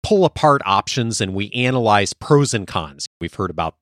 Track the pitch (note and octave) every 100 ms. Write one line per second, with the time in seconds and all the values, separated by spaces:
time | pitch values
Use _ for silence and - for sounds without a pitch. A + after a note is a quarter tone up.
0 | - G#3 E3+ - D#3 C#3 G2 G2 - -
1 | A2+ G#2+ G2 F#2+ G#2 A#2+ B2+ C3 A2+ G#2
2 | G2 - - D3 C#3+ A#2 F#2 F#2 D2+ C#2
3 | - _ E2+ - F#2+ D#2+ E2 _